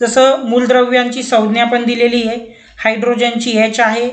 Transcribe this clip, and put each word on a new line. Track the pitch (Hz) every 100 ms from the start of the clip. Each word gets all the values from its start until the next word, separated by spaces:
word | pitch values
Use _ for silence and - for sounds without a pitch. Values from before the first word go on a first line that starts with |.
जसं | 233 269 262 277
मूलद्रव्यांची | 240 240 247 254 247 247 240 254
संज्ञा | - 226 214 226
पण | 240 240
दिलेली | 233 240 240 240 226
आहे, | 233 - - - -
हायड्रोजनची | 220 220 240 226 240 233 240
एच | 220 220 214
आहे, | 226 226 247